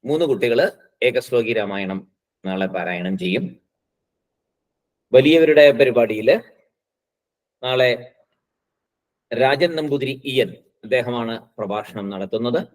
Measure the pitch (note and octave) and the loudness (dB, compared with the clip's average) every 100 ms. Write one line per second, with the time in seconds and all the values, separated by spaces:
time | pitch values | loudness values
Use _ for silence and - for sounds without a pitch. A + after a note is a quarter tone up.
0 | B2 D#3 E3 A#2+ A#2+ A#2 F#3+ - _ _ | -4 -2 0 0 0 2 0 -2 _ _
1 | B2 B2 - A#2+ A2+ A2 G2+ G2 F#2+ F#2+ | -2 -2 -2 -2 0 -2 -4 -6 -6 -8
2 | - _ _ _ F#2+ F#2+ F#2+ F#2 E2+ F2 | -10 _ _ _ -8 -4 -4 -4 -6 -6
3 | F#2 F#2+ F2+ G2+ F#3 - _ _ _ _ | -6 -6 -4 -4 -6 -14 _ _ _ _
4 | _ _ _ _ _ _ _ _ _ _ | _ _ _ _ _ _ _ _ _ _
5 | _ B2+ C#3 E3 D#3+ D3+ D3 A#2+ C3 A#2+ | _ 4 6 4 6 8 6 6 2 2
6 | A2+ A2 A2+ G#3 - _ _ _ _ _ | 0 0 0 0 -2 _ _ _ _ _
7 | _ _ _ _ _ _ B2+ B2+ B2+ A#2+ | _ _ _ _ _ _ -4 2 2 0
8 | - _ _ _ _ _ _ _ _ _ | -8 _ _ _ _ _ _ _ _ _
9 | _ _ _ A#2 C3 C#3 E3+ D#3+ D3+ C#3 | _ _ _ 0 2 2 0 -2 -4 -4
10 | B2+ C3+ C#3+ C3 C3 - _ _ A2 B2 | -4 -8 -4 -2 -2 -4 _ _ -2 -2
11 | A#2+ A#2+ A2+ A2+ _ - G#2 G#2 - G#2+ | -2 -4 -6 -8 _ -12 -8 -6 -8 -12
12 | G2+ G2 F#2+ A2 A#2+ C#3 - | -10 -10 -6 -4 -2 -4 -6